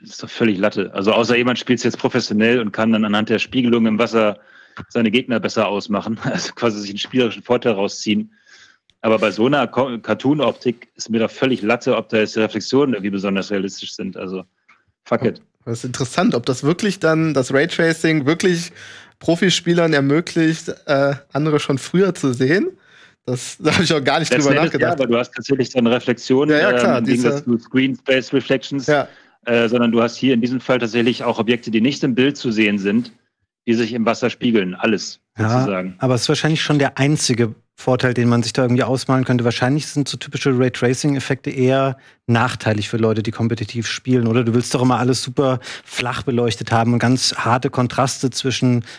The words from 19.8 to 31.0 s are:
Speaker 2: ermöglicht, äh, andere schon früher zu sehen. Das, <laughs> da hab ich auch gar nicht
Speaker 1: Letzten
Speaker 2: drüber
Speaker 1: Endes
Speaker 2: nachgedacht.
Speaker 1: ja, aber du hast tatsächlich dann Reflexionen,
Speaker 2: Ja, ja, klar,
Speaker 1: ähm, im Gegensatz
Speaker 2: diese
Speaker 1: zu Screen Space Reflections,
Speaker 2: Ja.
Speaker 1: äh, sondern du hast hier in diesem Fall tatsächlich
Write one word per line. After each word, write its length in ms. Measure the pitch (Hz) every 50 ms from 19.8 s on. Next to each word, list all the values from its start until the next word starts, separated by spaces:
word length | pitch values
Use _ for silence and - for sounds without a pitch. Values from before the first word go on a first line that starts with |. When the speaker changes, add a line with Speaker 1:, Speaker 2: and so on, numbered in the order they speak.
| 165 165 156
Speaker 2:
ermöglicht, 760 | 143 139 139 143 160 170 - - 170 160 160 160 160 - - - - -
äh, 280 | - 143 139 143 139 139 131 - _ -
andere 280 | 139 151 156 147 147
schon 180 | - - 143 123
früher 360 | - - - 175 196 185 175
zu 180 | - - 135 123
sehen. 360 | 123 131 131 160 202 330 370 - _ _ _ _ - - - _ _ -
Das, 300 | 131 123 127 - - - -
<laughs> 20 |
da 140 | - 151 -
hab 80 | - 175
ich 100 | - 165
auch 100 | 147 131
gar 180 | 147 139 165
nicht 120 | 160 - 123
Speaker 1:
Letzten 160 | 139 143 139
Speaker 2:
drüber 120 | 139 143 165
Speaker 1:
Endes 100 | 165 -
Speaker 2:
nachgedacht. 240 | 131 127 120 117 123
Speaker 1:
ja, 60 | 131
aber 80 | 117 117
du 60 | 117
hast 160 | 123 - -
tatsächlich 360 | 120 113 - 139 131 123 -
dann 160 | - 127 117
Reflexionen, 720 | 117 120 120 - 131 120 - - - 127 131 147 151 151
Speaker 2:
Ja, 140 | 147 170 208
ja, 80 | - 123
klar, 200 | 123 190 147 123
Speaker 1:
ähm, 60 | 117
im 60 | -
Gegensatz 340 | 123 120 123 120 143 143 -
Speaker 2:
diese 140 | 123 120 113
Speaker 1:
zu 60 | -
Screen 320 | - - 131 135 135 127
Space 360 | - - - 131 131 123 - -
Reflections, 540 | 135 - - 139 127 - - 143 139 123
Speaker 2:
Ja. 200 | - 151 143 123 - - - - _ _ _ -
Speaker 1:
äh, 240 | 120 117 117 117 110
sondern 240 | 120 123 120 117 113
du 80 | 117 113
hast 140 | 117 117
hier 180 | - - 131 131
in 60 | 117
diesem 200 | 113 120 131 123
Fall 180 | - - 131 123
tatsächlich 440 | 120 110 107 120